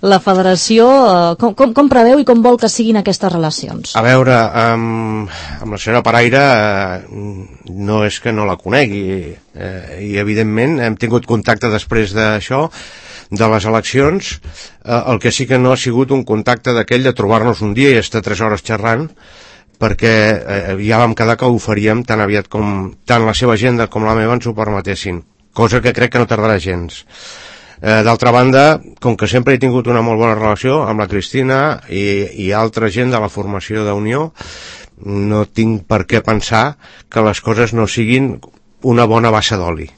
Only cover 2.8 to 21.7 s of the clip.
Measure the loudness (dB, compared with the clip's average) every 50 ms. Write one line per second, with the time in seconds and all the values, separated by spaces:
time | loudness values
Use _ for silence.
2.8 | 0 2 2 0 2 0 -2 0 -2 -2 -2 0 -2 -2 -4 -6 -8 -10 -10 -12
3.8 | -12 -4 -2 0 4 4 4 4 6 4 4 4 2 2 0 0 0 2 0 0
4.8 | -2 -2 -4 -4 -4 -4 -4 -6 -6 -8 -12 -14 -12 -12 -12 -10 -10 -10 -8 -6
5.8 | -4 0 0 2 2 2 2 4 4 4 4 4 4 4 4 2 2 0 0 -2
6.8 | -4 -4 -6 -10 -12 -14 -14 -12 -12 -12 -12 -14 -16 -18 -20 -20 -18 -14 -10 -8
7.8 | -4 -2 0 0 0 -2 -4 -4 -6 -4 -4 -2 -2 -2 -4 -6 -4 -2 0 0
8.8 | 0 0 -2 -4 -4 -4 -6 -6 -8 -10 -14 -18 _ _ _ -14 -12 -12 -12 -12
9.8 | -14 -14 -14 -10 -8 -6 -4 -4 -2 -2 0 0 0 0 0 0 0 0 0 0
10.8 | -2 -2 -2 -2 -2 0 0 -2 0 0 -2 -2 0 0 -2 0 0 -2 -2 -2
11.8 | -4 -2 -2 -2 -2 0 -2 -2 0 0 0 -2 -4 -4 -2 -2 -2 -2 -6 -12
12.8 | -20 -20 -20 -20 -20 -20 -20 -20 -14 _ -2 0 2 2 2 2 0 0 0 0
13.8 | -2 0 0 2 2 2 0 -2 -6 -8 -12 -12 -14 -18 -18 -18 -20 -20 -20 -18
14.8 | -6 -2 -2 -2 0 0 -2 0 0 -2 -2 -2 -2 0 2 2 4 2 2 2
15.8 | 0 -2 0 0 0 2 0 -2 0 -2 -2 -2 0 0 -2 -2 _ -2 0 0
16.8 | 0 0 0 0 2 0 0 0 0 2 2 2 2 0 0 0 -2 -4 0 2
17.8 | 4 4 4 2 0 0 -4 -4 -4 -4 -4 -2 -2 -2 -2 -4 -4 -4 -4 -2
18.8 | 0 -2 -2 -2 -4 -8 -12 _ -20 -20 -20 -20 -20 -20 -20 -20 _ _ _ _
19.8 | -2 -2 0 2 2 2 4 4 4 2 2 0 -2 -4 -6 -4 -4 -4 -6 -4
20.8 | -2 0 2 2 2 2 2 0 0 0 0 2 2 0 0 0 0 -2